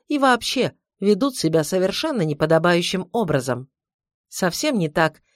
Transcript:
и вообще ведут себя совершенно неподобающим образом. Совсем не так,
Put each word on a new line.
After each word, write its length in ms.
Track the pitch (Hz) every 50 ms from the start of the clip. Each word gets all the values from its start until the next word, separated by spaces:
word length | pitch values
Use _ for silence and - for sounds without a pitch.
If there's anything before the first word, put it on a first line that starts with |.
| _
и 120 | - 294 277
вообще 540 | 277 262 247 226 - - - 262 208 147 - _ _ _ _ -
ведут 360 | 196 208 208 190 254 277 262
себя 280 | - - 160 160 165 156
совершенно 580 | - 190 185 185 190 190 - 311 320 285 220
неподобающим 880 | 160 156 147 - 156 160 165 160 165 175 175 175 175 - - 185 - -
образом. 580 | - 240 214 156 143 135 127 135 123 120 131 _ _ _ _ _ _ _ _ _ _ _ _
Совсем 500 | _ - - 190 175 - - - 302 269
не 120 | 202 165 151
так, 320 | - 180 160 156 - _ _ _ _